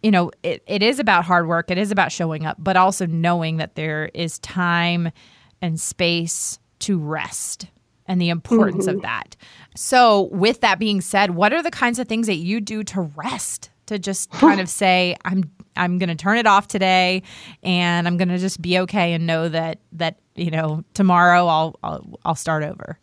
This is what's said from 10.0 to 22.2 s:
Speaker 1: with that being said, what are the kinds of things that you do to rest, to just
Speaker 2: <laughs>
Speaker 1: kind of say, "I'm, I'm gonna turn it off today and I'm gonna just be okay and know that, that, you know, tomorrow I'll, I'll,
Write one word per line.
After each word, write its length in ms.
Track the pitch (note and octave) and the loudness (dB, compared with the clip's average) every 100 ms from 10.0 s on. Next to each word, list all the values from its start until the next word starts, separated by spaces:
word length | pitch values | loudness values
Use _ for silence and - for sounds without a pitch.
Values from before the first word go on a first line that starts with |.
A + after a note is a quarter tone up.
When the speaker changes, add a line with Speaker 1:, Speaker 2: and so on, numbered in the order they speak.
| A#3+ G#3 F#3 | 6 6 2
Speaker 1:
with 300 | F#3+ G#3 - | 2 0 2
that 180 | A3+ F3+ | 0 2
being 220 | G#3+ G3+ | 0 -2
said, 300 | - G3 G3+ | 0 2 2
what 220 | E3+ G#3 | 2 2
are 80 | D#4 | 2
the 80 | E4+ | -2
kinds 280 | - A#3+ A#3+ | -2 -2 -2
of 80 | B3 | -4
things 200 | A3+ A3 | -2 0
that 60 | F3 | -2
you 240 | F3 A3+ | -2 -4
do 240 | G3+ G#3+ | -4 -8
to 160 | G#3 F#3+ D#3+ D3+ | -6 -6 -6 -6
rest, 540 | G3 F#3+ - - - _ - | -8 -6 -8 -10 -14 _ -8
to 120 | G#3 | -6
just 320 | G3 F#3 - | -4 -6 -6
Speaker 2:
<laughs> 20 | |
Speaker 1:
kind 280 | - D4 - | 4 4 4
of 80 | F3+ | -2
say, 480 | - F#3+ F3+ F3+ - | 0 2 4 2 -2
"I'm, 260 | - F#3 D#3 _ - - | -4 -4 -4 _ -14 -4
I'm 220 | F3+ F3+ | -2 0
gonna 160 | F3+ | -2
turn 220 | E3 F#3 A3+ | -2 0 2
it 80 | A3 | 4
off 220 | G3 G3 | 4 2
today 540 | G3+ F#3 F#3 F3+ F#3 - - - - | 0 2 4 4 0 -6 -20 -20 -8
and 440 | - F3+ F3 F3 E3+ | -2 0 2 2 0
I'm 100 | F3 | 0
gonna 200 | F3+ F3+ | 0 0
just 220 | F#3+ - | -2 -4
be 160 | E3+ F3+ | 0 0
okay 340 | F#3 G3+ E3+ | 0 0 0
and 120 | E3+ E3 | 0 0
know 220 | E3 E3 | 0 0
that, 320 | D#3+ E3 D#3 _ | -2 -4 -8 _
that, 260 | E3 E3 - _ - | -6 -6 -6 _ -8
you 140 | E3+ | -4
know, 340 | D#3+ D#3 D#3 - | -2 -2 -6 -8
tomorrow 520 | - F#3+ F3 F3 F3 F3 | 2 4 6 6 6 4
I'll, 280 | D#3 D#3+ - | 2 0 -6
I'll, 380 | - C#3 - - | -10 -10 -12 -8